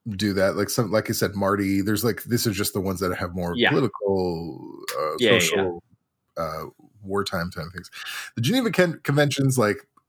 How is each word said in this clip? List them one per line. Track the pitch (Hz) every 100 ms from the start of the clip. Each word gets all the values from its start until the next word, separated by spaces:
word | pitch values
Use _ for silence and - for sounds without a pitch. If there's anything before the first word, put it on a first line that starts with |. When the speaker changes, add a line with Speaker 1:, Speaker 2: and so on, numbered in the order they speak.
| -
Speaker 1:
do | 95 104
that. | 95 95 82
Like | 98
some, | - 107
like | 107 104
I |
said, | 107 90
Marty, | 98 98 101 98 98
there's, | 95 104
like, | 120 98
these | - 120 117
are |
just | 95 101
the | 104
ones | 95 90
that | 92 90
have | 90
more | 90 87 82
Speaker 2:
Yeah. | 101
Speaker 1:
political, | 160 120 - 101 95 90 82 82 - - - - -
uh, | 76 78
Speaker 2:
Yeah, | 113
yeah, |
yeah. | 95
Speaker 1:
social, | 85 98 92 87 - _ _ _ _ -
uh, | 80 78 76 - _ _
wartime | 98 98 95 92 87
kind | 90 80
of |
things. | 90 - - - - -
The | -
Geneva | 120 254 226
Con-, | 175 180 -
Convention's, | - 143 147 143 139 127
like, | 107 101 - _